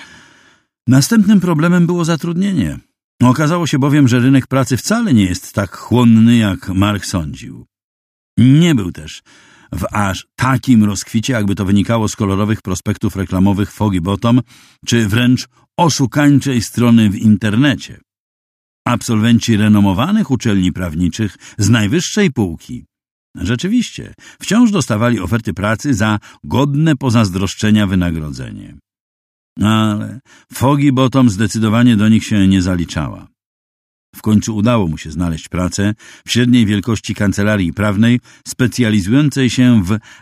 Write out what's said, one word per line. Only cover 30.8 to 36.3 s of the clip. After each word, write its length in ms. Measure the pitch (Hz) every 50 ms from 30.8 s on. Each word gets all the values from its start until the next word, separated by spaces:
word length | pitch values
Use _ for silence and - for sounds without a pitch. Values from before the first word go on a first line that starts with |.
| 143 147
Bottom 380 | 131 127 131 123 131 135 127 123
zdecydowanie 680 | 95 95 113 98 - 117 110 107 104 117 120 123 117
do 120 | 101 107 110
nich 140 | 110 107 -
się 240 | - 113 104 95
nie 140 | 95 95 95
zaliczała. 680 | 87 95 92 85 82 78 - 82 73 60 50 - - - _ _ _ _ _ _ _ _ _ _ _ _ _ _ _ _ _
W 60 | -
końcu 340 | - 110 107 104 - - 110
udało 320 | 104 101 120 120 117 98
mu 100 | 82 76
się 140 | - - 80
znaleźć 380 | 76 80 90 85 82 80 - -
pracę 440 | - 87 90 87 - - 98 104 104 - - - - - _
w 40 | -